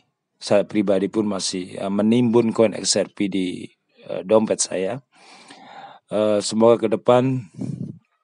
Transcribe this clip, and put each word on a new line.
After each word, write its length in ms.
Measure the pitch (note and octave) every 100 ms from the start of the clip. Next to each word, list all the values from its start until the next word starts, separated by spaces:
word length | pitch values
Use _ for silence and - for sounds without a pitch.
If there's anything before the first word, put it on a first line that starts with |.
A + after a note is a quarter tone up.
| - _ _ _
saya 300 | - G#2 F#2
pribadi 400 | G#2+ G2 F#2+ G2
pun 180 | G#2
masih, 560 | G#2 G2 - F#2+ F2+ -
eh, 80 | G2
menimbun 640 | G2+ G#2+ A#2+ B2 A2+ A2+
koin 240 | A2 A2+ -
X 220 | F#2+ G#2+
R 80 | F#2
P 160 | - G2+
di, 340 | F#2+ F#2 F#2+ - _ _ _
eh, 160 | - - F2+
dompet 340 | A2 G#2+ F#2+
saya. 400 | - F2+ F#2+ A#2+ - _ - - - - - - - - _
Eh, 300 | G2 G#2+ G#2
semoga 400 | G2+ A2 A2+ A#2
ke 40 | A2
depan 480 | G#2+ - B2 C3 C3 A2 - - - - - _ _